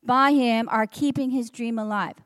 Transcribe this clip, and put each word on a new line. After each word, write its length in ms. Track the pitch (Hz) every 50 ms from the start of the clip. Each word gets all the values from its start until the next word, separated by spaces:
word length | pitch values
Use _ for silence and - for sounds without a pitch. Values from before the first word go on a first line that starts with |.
by 300 | _ - 247 262 269 277
him 360 | 294 285 254 240 226 226 226 185
are 180 | - 220 220 214
keeping 420 | - - 294 285 262 285 269 254
his 220 | 254 262 240 226
dream 260 | _ - 240 233 233 226
alive. 380 | 214 214 214 208 185 156 147 _ -